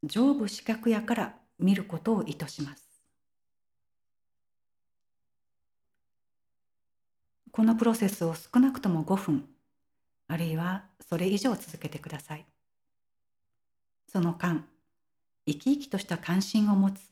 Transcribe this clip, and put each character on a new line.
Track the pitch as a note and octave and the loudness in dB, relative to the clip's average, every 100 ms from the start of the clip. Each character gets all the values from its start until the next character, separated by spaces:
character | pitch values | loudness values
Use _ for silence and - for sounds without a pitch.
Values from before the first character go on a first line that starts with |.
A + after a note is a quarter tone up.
上 | D3+ G3+ C4 | -4 2 2
部 | C#4+ G#3 | 2 -2
視 | - | -6
覚 | - A3 A#3 | -4 -2 2
野 | A3 | 0
か | A3 | 0
ら | A#3 F#3+ - _ _ | -2 -2 -8 _ _
見 | F#3 | 2
る | G3 | 2
こ | - D#3+ | 0 -6
と | A3 A3 | 0 0
を | |
意 | D#3+ | -2
図 | C#3+ D3 | -8 -10
し | - | -8
ま | C#3+ C#3+ | -10 -10
す。 | _ _ _ _ _ _ _ _ _ _ _ _ _ _ _ _ _ _ _ _ _ _ _ _ _ _ _ _ _ _ _ _ _ _ _ _ _ _ _ _ _ _ _ _ _ _ _ | _ _ _ _ _ _ _ _ _ _ _ _ _ _ _ _ _ _ _ _ _ _ _ _ _ _ _ _ _ _ _ _ _ _ _ _ _ _ _ _ _ _ _ _ _ _ _
こ | - | 2
の | A3+ A3+ | 4 6
プ | |
ロ | A#3 | 4
セ | A3+ G3+ | 2 0
ス | - | 0
を | E3 | -4
少 | D#3+ - B3 | -4 0 4
な | C4 | 4
く | C4 | 2
と | G3+ | -2
も | E3+ | 0
五 | D#3 | 0
分、 | G3 F#3 C#3 - _ _ _ _ _ _ _ _ | -2 0 -2 -2 _ _ _ _ _ _ _ _
あ | E3 | -4
る | |
い | E3 D#3+ | -2 -2
は | F3 F#3+ - _ - | -2 -4 -8 _ -6
そ | E3 | -2
れ | F3+ | 0
以 | G3+ | 0
上 | G3 | 0
続 | G3+ - - | -2 -6 -14
け | - | -12
て | D3 | -12
く | D#3 | -12
だ | D3+ | -14
さ | - D3+ | -12 -16
い。 | - _ _ _ _ _ _ _ _ _ _ _ _ _ _ _ _ | -16 _ _ _ _ _ _ _ _ _ _ _ _ _ _ _ _
そ | G3 | 0
の | E3+ | 0
間、 | E3+ F3+ D#3+ - _ _ _ _ _ _ _ - | 0 -2 -2 -4 _ _ _ _ _ _ _ -6
生 | D3 | -2
き | - | 0
生 | C#4+ | 0
き | - | -2
と | F#3+ | -8
し | |
た | - E3+ | -4 -6
関 | - F3+ | 0 0
心 | G3 A3 G#3 | 2 2 4
を | G3 | 4
持 | G3 | 4
つ | G3 - | 0 -14